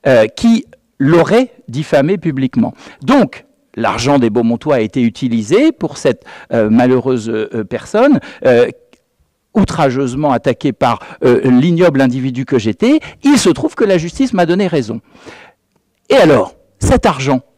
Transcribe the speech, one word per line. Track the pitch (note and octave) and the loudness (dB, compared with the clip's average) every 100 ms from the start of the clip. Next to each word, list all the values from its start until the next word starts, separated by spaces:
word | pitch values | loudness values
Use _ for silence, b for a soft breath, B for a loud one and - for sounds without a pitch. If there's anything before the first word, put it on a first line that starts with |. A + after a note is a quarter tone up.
| C#3+ | 2
euh, | B2 A2 | 2 2
qui | - A#3 A3+ - - _ _ | 0 0 0 -2 -20 _ _
l'aurait | C#3 E3+ E3 A3 B3+ _ - | 2 2 2 0 0 _ -12
diffamée | B2 D3+ D3 C#3+ G3 | -10 -2 0 0 -2
publiquement. | E3 C3+ C3 - A2 - B B | -4 -4 -2 -2 -2 -6 B B
Donc, | C3 C#4 G3 - _ _ _ - | 0 0 0 -4 _ _ _ -6
l'argent | A2 G#2+ B2 C#3+ | -4 -2 0 2
des | A#2 | 2
Beaumontois | A2 A2+ A#2 D3+ C3+ | 0 0 -2 -2 -2
a | |
été | A2 C3 | -2 0
utilisé | A#2 - B2+ A2+ G#2+ F#3+ D#4 | -2 -2 -4 -4 0 2 2
pour | - E3 - | 0 -8 -2
cette, | A2+ G#2 B B B | -4 -4 B B B
euh, | A#2 G#2+ | -2 2
malheureuse, | A2+ B2+ B2+ C3+ B2 A2 | 2 4 2 0 -4 -4
euh, | A2 A2 A#2 G#2 | -6 -6 -8 -8
personne, | A#2+ - G#3 C#4 A#3 B B C3 | -10 -4 0 2 2 B B 0
euh, | A#2+ - - _ _ _ _ _ _ _ | 2 0 -4 _ _ _ _ _ _ _
outrageusement | A3+ F#3+ - C#3+ B2+ C3+ C3 D3+ | -2 -2 0 -2 -2 -4 -2 -2
attaquée | A#2+ - A#2 C#3+ | -2 -2 -4 -4
par, | - B2+ A2 B B | -2 -2 -2 B B
euh, | C3 B2 | 2 2
l'ignoble | C3+ B2 D#3+ E3 F3 C#3 | 4 2 2 2 2 2
individu | C3 C3 C3 B2 C3 | 0 -2 -6 -6 -2
que | C3 | -2
j'étais. | G#2+ - A3+ D4+ B B | -2 -2 0 0 B B
Il | C#4 C#4 | 0 2
se | - | 2
trouve | - D#4 - | 0 -4 -2
que | |
la | G#3+ F3+ | 0 0
justice | E3+ - C4 | -2 -4 -4
m'a | F#3+ E3+ | 0 0
donné | F3+ F#3+ | 0 0
raison. | D#3+ A2 A2+ B B B B B _ _ _ _ _ _ | -2 -4 -8 B B B B B _ _ _ _ _ _
Et | C4 | 2
alors, | E3+ C3 - _ _ _ | 4 2 0 _ _ _
cet | - B3+ A3+ | 0 0 0
argent | C#3 C3+ C3 _ | -2 -2 -2 _